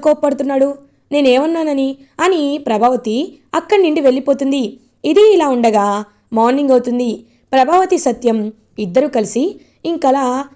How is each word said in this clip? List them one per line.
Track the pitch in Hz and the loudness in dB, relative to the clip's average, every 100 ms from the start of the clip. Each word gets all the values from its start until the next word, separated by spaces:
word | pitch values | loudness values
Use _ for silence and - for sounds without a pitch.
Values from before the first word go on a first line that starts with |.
| 302 | 0
కోప్పడుతున్నాడు, | 302 294 269 277 277 277 285 _ _ - | 0 0 -2 -2 0 0 -2 _ _ -6
నేనేమన్నానని?" | 285 269 254 311 330 311 277 269 269 _ - | 0 2 2 0 -2 -2 -2 -4 -6 _ -4
అని | 339 370 285 294 285 | -2 0 -2 -4 -4
ప్రభావతి | 214 240 254 233 226 359 - _ 311 | 0 0 0 -2 -4 -6 -10 _ -6
అక్కడి | 330 415 | -2 2
నుండి | 349 311 | 2 2
వెళ్ళిపోతుంది. | 277 254 269 262 269 277 220 - _ _ | 2 0 0 -2 -2 -2 -4 -8 _ _
ఇది | - 339 427 | 0 4 6
ఇలా | 381 302 247 | 4 2 0
ఉండగా | 233 214 202 202 208 _ _ | 2 2 0 -2 -8 _ _
మార్నింగ్ | 220 233 269 285 254 | 0 2 2 2 2
అవుతుంది. | 247 247 247 214 - _ _ | 0 -4 -4 -6 -12 _ _
ప్రభావతి | 262 262 349 381 359 | 0 2 2 2 0
సత్యం | 269 233 240 226 214 214 _ - | -2 -2 -2 -2 -4 -10 _ -10
ఇద్దరు | 208 180 294 | -4 0 0
కలిసి | 262 208 233 330 - _ _ 320 | -2 -4 -2 -4 -6 _ _ -8
ఇంకలా | 330 277 277 254 254 277 | -4 0 0 0 -4 -8